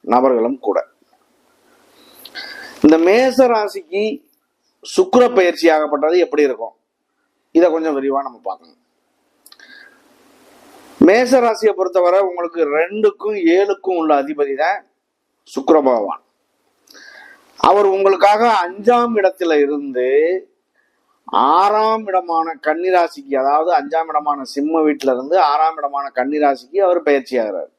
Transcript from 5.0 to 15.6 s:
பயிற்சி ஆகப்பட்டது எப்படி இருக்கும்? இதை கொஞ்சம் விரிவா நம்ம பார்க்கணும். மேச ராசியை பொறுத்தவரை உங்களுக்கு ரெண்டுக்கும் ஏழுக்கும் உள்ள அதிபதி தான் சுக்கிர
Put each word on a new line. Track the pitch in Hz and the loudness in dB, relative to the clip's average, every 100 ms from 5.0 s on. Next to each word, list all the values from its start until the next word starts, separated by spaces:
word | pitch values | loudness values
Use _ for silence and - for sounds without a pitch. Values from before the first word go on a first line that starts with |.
| 185 247 247 240 | 0 2 2 2
பயிற்சி | 175 160 165 | 0 2 2
ஆகப்பட்டது | 156 151 143 151 175 | 2 0 -2 0 0
எப்படி | 165 147 143 | 0 0 0
இருக்கும்? | 110 113 _ _ _ _ _ _ _ _ | -2 -10 _ _ _ _ _ _ _ _
இதை | 160 175 | 2 2
கொஞ்சம் | 160 160 139 | 0 -4 -4
விரிவா | 135 135 139 | -4 -4 -6
நம்ம | 117 95 | -12 -12
பார்க்கணும். | 92 82 _ _ _ _ _ _ _ _ - - - - _ _ _ _ _ _ _ - - - - 160 | -12 _ _ _ _ _ _ _ _ _ -20 -20 -20 -20 _ _ _ _ _ _ _ -20 -20 -20 2 4
மேச | 220 247 262 | 4 4 2
ராசியை | 233 214 220 185 | 2 0 0 0
பொறுத்தவரை | 185 180 175 190 190 | 0 2 2 2 0
உங்களுக்கு | 175 175 170 151 151 | -4 -8 -4 -2 0
ரெண்டுக்கும் | 175 208 208 202 214 214 165 175 | -2 0 -2 -2 -6 0 2 2
ஏழுக்கும் | 202 190 190 175 | 0 -2 -4 -2
உள்ள | 160 143 | 0 0
அதிபதி | 139 147 143 135 | 0 -4 -4 -2
தான் | 165 202 _ _ _ _ _ _ _ | -4 -4 _ _ _ _ _ _ _
சுக்கிர | - | -10